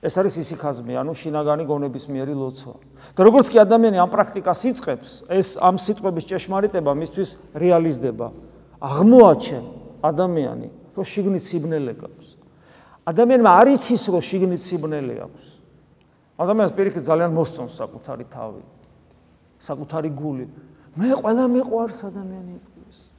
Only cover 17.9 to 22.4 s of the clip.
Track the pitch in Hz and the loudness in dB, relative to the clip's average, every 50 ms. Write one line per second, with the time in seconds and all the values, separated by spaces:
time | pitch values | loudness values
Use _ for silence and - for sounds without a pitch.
17.9 | - - - - 131 120 120 123 - 127 117 110 101 95 - - _ _ _ _ | -12 -18 -16 -16 -14 -14 -14 -16 -14 -14 -14 -14 -14 -16 -20 -20 _ _ _ _
18.9 | _ _ _ _ _ _ _ _ _ _ _ _ _ _ - - 151 139 151 143 | _ _ _ _ _ _ _ _ _ _ _ _ _ _ -12 -12 -12 -12 -10 -10
19.9 | 156 160 151 160 147 135 151 151 139 131 127 - - - - - _ _ _ _ | -8 -6 -6 -6 -8 -8 -8 -8 -8 -8 -10 -12 -16 -20 -20 -20 _ _ _ _
20.9 | _ 156 196 254 262 262 - 214 226 240 262 247 240 247 262 247 214 226 233 226 | _ -4 -2 0 0 0 0 -2 0 0 0 2 0 0 -2 -2 -4 -4 -4 -6
21.9 | 196 - - 202 175 196 190 190 185 190 | -8 -12 -14 -14 -14 -14 -14 -14 -14 -14